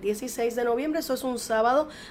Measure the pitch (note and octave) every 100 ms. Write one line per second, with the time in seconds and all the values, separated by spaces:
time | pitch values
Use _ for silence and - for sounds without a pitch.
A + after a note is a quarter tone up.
0 | G3 G#3 B3+ - A#3 A#3 A#3+ A#3 D4+ D#4+
1 | - B3+ C4 A#3+ - A3 A#3 C4+ D4+ -
2 | -